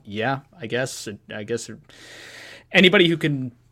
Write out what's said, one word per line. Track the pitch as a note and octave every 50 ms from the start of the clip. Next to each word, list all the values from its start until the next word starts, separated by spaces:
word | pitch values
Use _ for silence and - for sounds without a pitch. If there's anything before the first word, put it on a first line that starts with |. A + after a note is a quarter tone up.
| -
yeah, | G#2+ G2 G#2+ A2 C3 C3+ C#3+ - _ _ -
I | B2
guess | G#2 A2+ B2 C3+ C3 - - -
it, | A2+ G2+ - _ - G#2+
I | G#2+ G#2
guess | G#2 A#2 A2+ -
it, | - A2 - _ _ - - - - - - - - - - - - - - _ _
anybody | - F#3 F3+ F#3+ F#3 G3+ F3 E3
who | E3
can | D#3+ - D#3+ C#3+ C3+ C3 B2 - _ _ _